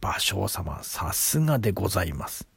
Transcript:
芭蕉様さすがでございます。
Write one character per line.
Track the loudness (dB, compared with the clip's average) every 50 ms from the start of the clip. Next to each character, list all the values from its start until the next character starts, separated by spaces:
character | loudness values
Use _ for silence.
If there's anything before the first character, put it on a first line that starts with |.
| 0
芭 | -2 0
蕉 | 2 0 0 0 0 -2 -2
様 | -2 -2 -4 -6 -6 -8 -8
さ | -8 -6 -4 -4 -2 0
す | 0 0 2 4 4
が | 4 4 4 4
で | 4 2
ご | 2 2 0
ざ | 2 2 2 0
い | 0 -2
ま | -4 -6
す。 | -6 -8 -10 -12 _ _